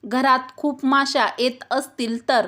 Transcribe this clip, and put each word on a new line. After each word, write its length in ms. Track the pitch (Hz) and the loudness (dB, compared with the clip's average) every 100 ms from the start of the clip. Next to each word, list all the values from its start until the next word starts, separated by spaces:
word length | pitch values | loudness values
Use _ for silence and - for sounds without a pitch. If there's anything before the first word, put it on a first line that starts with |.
घरात 520 | 220 247 262 262 262 - | -4 -2 2 2 0 -6
खूप 280 | 294 269 | -4 -2
माशा 420 | 269 277 277 277 220 - | 0 2 2 0 0 0
येत 260 | 247 247 - | -4 -4 -6
असतील 580 | 247 - - 233 226 - | -4 -4 -6 -6 -4 0
तर 180 | 247 | 2